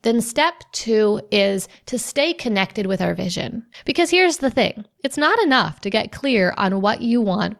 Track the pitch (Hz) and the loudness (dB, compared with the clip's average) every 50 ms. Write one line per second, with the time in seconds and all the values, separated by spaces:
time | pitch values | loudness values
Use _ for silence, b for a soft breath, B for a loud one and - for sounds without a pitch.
0 | - 220 233 233 - - - 285 294 285 - - - _ - - - 226 226 214 | -2 0 0 0 0 -2 0 0 0 0 0 -4 -16 _ -12 -10 -2 0 2 2
1 | 214 208 214 208 - - - 208 196 196 196 190 185 B B B B - - 240 | 4 2 2 0 -2 -2 0 2 2 2 0 -2 -6 B B B B -8 -6 -6
2 | - - - 285 277 330 330 339 - 247 214 196 190 190 - - 202 190 190 185 | -6 -4 -2 -2 0 0 -2 -4 -4 -2 0 0 0 -2 -4 -6 -4 -2 -2 -2
3 | 180 170 170 175 185 180 180 - - - - 233 - B B B B - 285 - | -2 -2 -2 -4 -4 -6 -6 -6 -8 -8 -8 -10 -12 B B B B -2 2 2
4 | 349 339 - 359 370 349 320 - 269 269 - - 214 - - - 208 - _ _ | 2 2 4 4 4 4 2 0 -2 0 2 2 0 0 -2 -6 -14 -18 _ _
5 | - 269 - - 294 311 403 453 440 320 262 254 196 156 151 - - 202 196 220 | -6 -4 -2 0 2 2 2 4 4 4 4 2 2 0 -4 -8 -8 -2 -2 -2
6 | - - - - - 277 262 214 185 180 - - 202 190 196 196 190 202 - - | -2 -4 -10 -6 -2 0 2 2 2 2 0 0 0 0 0 2 0 0 0 0
7 | - 233 233 240 226 202 180 196 196 - 214 - | 0 0 2 2 2 2 0 0 -2 -4 -6 -8